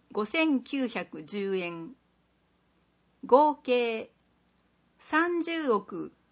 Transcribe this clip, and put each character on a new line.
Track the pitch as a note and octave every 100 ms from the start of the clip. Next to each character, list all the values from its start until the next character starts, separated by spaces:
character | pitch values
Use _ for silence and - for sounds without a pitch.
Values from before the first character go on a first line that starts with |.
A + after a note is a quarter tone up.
| _
五 | -
千 | G#3+ E4 D#4+ C4
九 | A#3+ C#4 B3
百 | F#3 F3+ D#3+
十 | D3+ G3+ G3 F#3+
円。 | F3 E3+ E3 - _ _ _ _ _ _ _ _ _ _ _ _ -
合 | B3+ D4+ D4
計、 | - B3 A#3 A3+ - _ _ _ _ _ _ _ _ _
三 | - D4+ F4 E4+
十 | E4 E4 C#4+
億 | G#3 - F3+ D3+ _ _